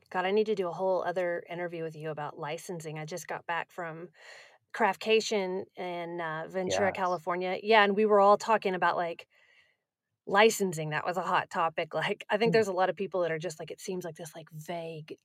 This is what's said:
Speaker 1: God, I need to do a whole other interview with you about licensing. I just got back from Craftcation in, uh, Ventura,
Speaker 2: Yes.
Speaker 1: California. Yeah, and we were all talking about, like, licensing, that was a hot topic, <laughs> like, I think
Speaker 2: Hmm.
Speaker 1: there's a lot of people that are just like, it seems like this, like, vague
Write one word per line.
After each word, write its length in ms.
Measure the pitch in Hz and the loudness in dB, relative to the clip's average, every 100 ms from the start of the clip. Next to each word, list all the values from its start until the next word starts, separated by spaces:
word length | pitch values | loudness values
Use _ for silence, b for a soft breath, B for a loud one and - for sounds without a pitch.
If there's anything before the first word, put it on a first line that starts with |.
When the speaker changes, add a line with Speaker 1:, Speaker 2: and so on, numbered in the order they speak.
| - | -8
Speaker 1:
God, 160 | 185 185 | -4 0
I 60 | |
need 160 | 208 214 | 2 2
to 80 | 202 | 0
do 120 | 180 | -2
a 60 | |
whole 300 | 160 190 180 | -2 0 0
other 400 | - 175 175 170 - | 0 -2 -2 -4 -8
interview 340 | 170 175 170 | -8 -8 -6
with 120 | 160 156 | -8 -8
you 140 | 156 | -8
about 280 | 151 147 - | -8 -8 -8
licensing. 600 | 147 165 - 170 156 156 | -8 -8 -8 -10 -10 -10
I 60 | 156 | -8
just 220 | 180 - | -10 -8
got 180 | 180 - | -10 -6
back 260 | 165 - | -6 -6
from 380 | - 170 160 170 _ B B B B _ | -8 -10 -10 -16 _ B B B B _
Craftcation 920 | - 214 190 214 220 - 208 185 190 - - | 0 2 2 2 2 4 0 0 -4 -6 -10
in, 440 | 180 175 170 175 | -8 -8 -6 -6
uh, 260 | 165 160 165 | -6 -6 -6
Ventura, 420 | 185 185 190 196 | -4 0 0 0
Speaker 2:
Yes. 20 | |
Speaker 1:
California. 640 | 196 180 175 180 175 185 190 | 0 -2 -2 -2 -4 -2 -2
Yeah, 200 | 208 220 | 4 6
and 120 | 202 196 | 6 4
we 100 | 214 | 6
were 160 | 202 | 8
all 160 | 196 202 | 8 6
talking 380 | - 214 196 185 | 4 2 2 0
about, 220 | 175 180 | 0 0
like, 300 | 170 170 - b b b b b b _ _ _ - | -2 -6 -14 b b b b b b _ _ _ 2
licensing, 640 | 196 226 - 190 160 156 | 6 6 6 -2 -2 -4
that 140 | 151 - | -4 -4
was 120 | 254 | -4
a 40 | |
hot 280 | 175 175 - | 0 0 0
topic, 440 | 185 165 170 170 | 0 -2 -2 -4
<laughs> 0 | |
like, 320 | 156 156 202 - | -2 -2 -4 -2
I 80 | 190 | 0
think 160 | 233 | 4
Speaker 2:
Hmm. 0 | |
Speaker 1:
there's 140 | 226 202 | 4 2
a 60 | |
lot 160 | 180 185 | 2 0
of 60 | 180 | 0
people 260 | 196 185 | -4 -2
that 100 | 165 | -2
are 80 | 160 | -2
just 200 | 170 160 | -6 -8
like, 120 | 160 | -12
it 100 | 165 | -12
seems 240 | - 180 175 | -8 -8 -8
like 100 | 160 | -10
this, 200 | 165 170 | -14 -16
like, 140 | 151 | -18
vague 640 | 156 156 170 165 160 156 - | -16 -10 -8 -8 -10 -12 -16